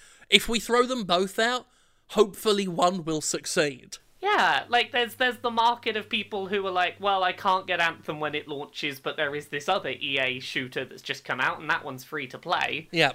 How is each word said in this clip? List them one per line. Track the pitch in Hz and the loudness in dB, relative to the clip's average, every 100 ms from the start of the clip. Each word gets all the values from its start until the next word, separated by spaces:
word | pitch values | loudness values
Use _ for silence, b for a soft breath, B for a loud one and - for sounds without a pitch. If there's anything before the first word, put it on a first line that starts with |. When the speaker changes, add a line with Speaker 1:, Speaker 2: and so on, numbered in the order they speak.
| b b b | b b b
Speaker 1:
if | 202 - | 4 4
we | 233 | -2
throw | - 240 247 | 2 2 2
them | 254 | 0
both | 185 180 190 - | 0 2 2 2
out, | 226 247 - _ _ _ - | 0 0 -6 _ _ _ -4
hopefully | - 208 170 220 202 196 | 4 4 4 0 2 0
one | 170 175 185 160 | 2 2 2 -2
will | 156 | -2
succeed. | - 165 - - 147 123 - - _ - | -2 -4 -2 0 0 -2 -14 -20 _ -6
Speaker 2:
Yeah, | 381 403 185 139 - | 0 4 4 4 2
like, | 240 233 | 0 2
there's, | 254 233 - | 0 -2 0
there's | 254 240 | -2 0
the | 247 | -4
market | 226 233 233 240 214 | 2 4 2 -2 -4
of | 208 | -4
people | 220 202 208 190 | -4 -4 -6 -2
who | 202 190 | -2 0
are | |
like, | 180 180 - | 0 0 0
"Well, | 202 190 | 0 2
I | 180 | 2
can't | 185 202 185 180 | 0 2 2 2
get | 175 | 2
Anthem | 165 160 - 151 | 2 0 -6 -4
when | 151 | -2
it | 147 151 | -4 -6
launches, | 143 143 - 151 135 | -8 -10 -6 -6 -4
but | - 147 | -6 -2
there | 151 147 | -2 -4
is | 147 | -6
this | 147 143 | -6 -2
other | 196 175 | -2 -2
E | 131 143 139 | -6 -2 0
A | 131 127 | 0 -2
shooter | 127 139 127 139 | -6 -6 -4 -6
that's | 131 - | -8 -10
just | - 135 | -8 -8
come | - 123 | -4 -2
out, | 139 170 | -2 -2
and | 151 | -2
that | 165 147 | -4 -4
one's | 131 | -12
free | - 156 127 | -10 -8 -8
to | 131 | -10
play." | 165 170 135 135 160 | -2 0 0 -4 -4
Speaker 1:
Yeah, | 170 147 | 2 2